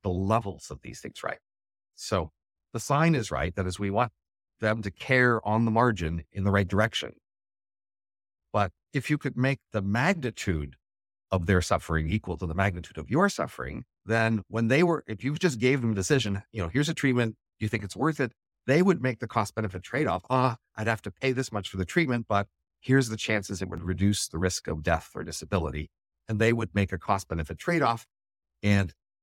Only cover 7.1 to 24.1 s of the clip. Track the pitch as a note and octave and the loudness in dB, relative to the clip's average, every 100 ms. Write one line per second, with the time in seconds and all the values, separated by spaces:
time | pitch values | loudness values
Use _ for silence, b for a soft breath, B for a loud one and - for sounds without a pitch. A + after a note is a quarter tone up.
7.1 | - _ _ _ _ _ _ _ _ _ | -12 _ _ _ _ _ _ _ _ _
8.1 | _ _ _ _ G#2+ G2 - _ C#3+ - | _ _ _ _ 0 0 -2 _ -4 -2
9.1 | D3 C#3+ B2+ C3 C3+ _ G#2+ G2 A2 D3 | -2 -2 -2 0 -2 _ -4 0 0 2
10.1 | F#3+ C3 - - D#2+ C#2+ - _ _ _ | 0 -4 -4 -2 -2 -4 -12 _ _ _
11.1 | _ _ F#2 E2+ F#2 E2+ - - D#2+ D#2 | _ _ 0 2 2 2 0 0 -2 0
12.1 | G#2+ - E2 F2 E2 G2 F2+ E2 - D#2+ | -2 -4 -6 -4 -2 -2 -2 -8 -12 -2
13.1 | B2+ G3 - - - B1+ B2 B2 _ - | 2 2 0 -6 -6 -10 -10 -12 _ -2
14.1 | A2+ A2+ A2 - A2 A#2 C3+ F3 D#3 - | 0 2 0 -2 -2 2 4 4 0 -4
15.1 | G#2+ B2+ D3+ F#3 A#2+ B2+ C#3 A#2 G2 F#2 | -8 -6 0 -2 0 0 2 0 -2 0
16.1 | C#3 G#2 G2 - A2+ E2+ B2 D3 D3+ C#3 | 0 0 -4 -6 -6 -4 -2 -2 0 0
17.1 | B2 A2+ A2 _ - G#2+ A2 G2+ - D3 | 2 0 -4 _ -8 -4 -4 -6 -4 -2
18.1 | D3+ B2 - _ _ - D3 F#3 D3+ B2+ | 0 -4 -6 _ _ 2 4 4 2 0
19.1 | A2+ A2+ A#2 G#2 - G#2+ F#2 - B2+ C#3+ | -4 -4 -2 -2 -2 -4 -6 -6 -4 0
20.1 | F2 - C3 B2+ A#2 _ - G#2+ A2+ - | -2 0 2 2 0 _ -6 -2 -2 -6
21.1 | - C3 B2+ C3 G#2+ F#2 F#2+ F#2 - D#3 | -4 -2 -2 -4 -6 -6 -4 -2 0 0
22.1 | A#2+ A2+ G2+ G2+ _ _ _ - C3+ A#2+ | 0 0 0 0 _ _ _ 2 4 4
23.1 | A2 - A2 G2 F#2+ F#2 F2 F2 E2 G2 | -2 -2 -2 -2 -6 -6 -4 -4 2 2